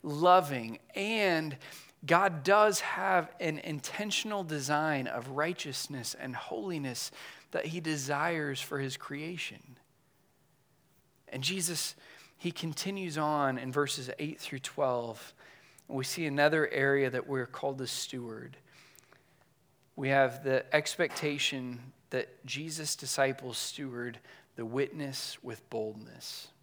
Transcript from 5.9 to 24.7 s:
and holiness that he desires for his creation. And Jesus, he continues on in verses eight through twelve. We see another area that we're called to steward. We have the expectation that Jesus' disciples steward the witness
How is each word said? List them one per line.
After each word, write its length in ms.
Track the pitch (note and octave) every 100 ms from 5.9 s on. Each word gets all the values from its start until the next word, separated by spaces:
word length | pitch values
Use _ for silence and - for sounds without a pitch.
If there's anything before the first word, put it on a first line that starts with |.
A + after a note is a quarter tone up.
| C#3 A2+ -
and 160 | C3 A#2+
holiness 760 | - - G3 E3 C3+ A#2 - - - - -
that 140 | - D#3
he 140 | E3+
desires 840 | D#3+ D3+ C3+ C#3+ E3 E3 D3 C3+
for 180 | - C#3+
his 180 | C3+ C3
creation. 800 | - C#3+ D#3+ F3 - G#2+ - B2 _ _ _ _ _ _ _ _ _ _ _ _ _ _ -
And 140 | B2+
Jesus, 500 | C3 F#3+ E3+ D#3+ - - - - - _
he 140 | F3
continues 680 | E3 E3 D3 F#3+ G3 F3+ D3+
on 400 | D3+ D3+ C#3 B2+
in 140 | B2+
verses 380 | C3 C#3 C#3+ B2+ -
eight 220 | D3 -
through 200 | - C3+
twelve. 760 | - - C3+ B2 A#2 A#2 - - - - - - -
We 160 | C3+ C3
see 200 | - D#3
another 440 | C#3 D3 D#3 D3+
area 400 | C#3 C#3 C#3 C3+
that 180 | B2+ -
we're 180 | C3+ A#2+
called 340 | - C#3 C3+
to 80 | B2+
steward. 680 | - - B2+ A#2+ A2 B2+ C3 - - - - _ - _ _ _ _ _ _ _ -
We 140 | C3+
have 340 | C#3 C3+ A#2+
the 200 | C#3 C3 -
expectation 1080 | D3+ D3+ - E3 - D3+ C#3+ - C#3 B2+ A#2+ B2+ - _
that 340 | B2+ A#2 - C3
Jesus' 500 | C3+ D#3+ D#3 D3+ -
disciples 600 | C3 - C3+ C3 B2+ A2+
steward 640 | - - C3+ A#2+ A#2+ A2+ - - _ -
the 100 |
witness 720 | A2+